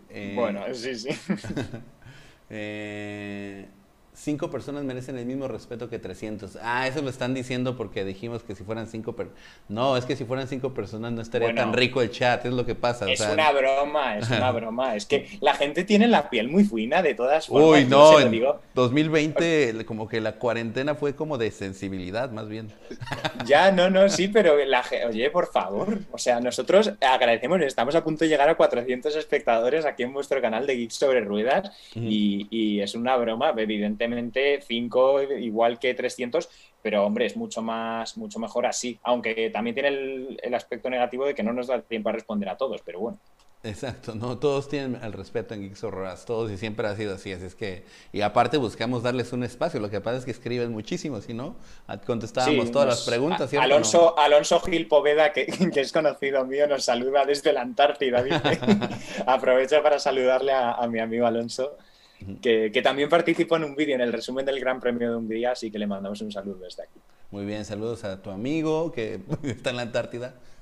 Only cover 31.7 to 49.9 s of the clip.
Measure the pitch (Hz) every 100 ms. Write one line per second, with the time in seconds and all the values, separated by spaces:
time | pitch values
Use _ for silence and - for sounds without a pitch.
31.7 | - - 113 113 107 104 101 104 113 107
32.7 | 104 101 117 120 131 113 113 151 117 107
33.7 | 107 104 104 117 120 120 127 139 139 -
34.7 | 117 120 123 131 139 139 131 120 107 117
35.7 | 120 127 120 123 - 123 156 - - -
36.7 | _ 110 104 104 110 107 113 113 117 113
37.7 | 113 113 113 113 - 107 110 110 120 117
38.7 | - 123 110 117 123 110 110 113 104 117
39.7 | 117 143 139 135 135 131 - 120 120 -
40.7 | 117 127 127 120 123 139 139 107 123 123
41.7 | 123 - 113 107 110 - 104 95 90 131
42.7 | 87 - 85 113 101 _ _ _ _ 113
43.7 | 104 131 - - 110 120 117 147 139 139
44.7 | 143 135 117 113 98 95 120 98 107 98
45.7 | 101 110 92 95 87 - 113 113 95 110
46.7 | 104 110 101 104 95 101 92 92 - 104
47.7 | 90 - - - 98 104 120 120 151 113
48.7 | - 117 123 120 127 120 123 120 - 165
49.7 | 147 104